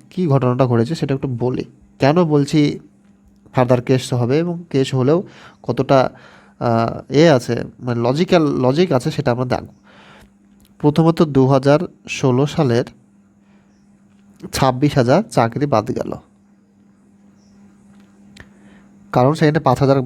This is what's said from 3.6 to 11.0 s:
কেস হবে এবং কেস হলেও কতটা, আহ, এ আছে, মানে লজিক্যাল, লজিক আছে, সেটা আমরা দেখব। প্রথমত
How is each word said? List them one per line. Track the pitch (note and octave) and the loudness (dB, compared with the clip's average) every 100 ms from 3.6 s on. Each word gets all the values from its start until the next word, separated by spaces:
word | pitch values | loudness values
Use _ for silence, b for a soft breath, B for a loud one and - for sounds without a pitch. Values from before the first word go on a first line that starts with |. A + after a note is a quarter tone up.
| B2 B2 | 2 0
কেস | A#2 C3 - | 2 -2 0
হবে | B2+ A#2+ C#3+ | -4 0 0
এবং | F3 F3 F3 | -2 -6 -6
কেস | C3+ C3 | -4 -2
হলেও | C3 B2+ E3+ - B B B | 0 0 0 -2 B B B
কতটা, | - B2 B2+ C#3 B2+ B B B B _ | -8 -4 2 2 2 B B B B _
আহ, | B2 A2+ A#2 - - | -2 0 0 -6 -2
এ | C3+ E3+ | 4 4
আছে, | C3 - A#2 - - | 4 0 -6 -6 -12
মানে | B2 A#2 | -6 -2
লজিক্যাল, | A#2 C#3 F3+ F3+ | 0 0 0 2
লজিক | D3+ B2 B2+ C#3+ F3+ | 2 0 0 0 0
আছে, | C3 D#3 | 0 -2
সেটা | D3 C3 | -4 -4
আমরা | A#2+ | -2
দেখব। | B2+ A#2 - - b b b b b _ _ _ _ _ | -2 -6 -6 -18 b b b b b _ _ _ _ _
প্রথমত | D3 D3+ | 0 2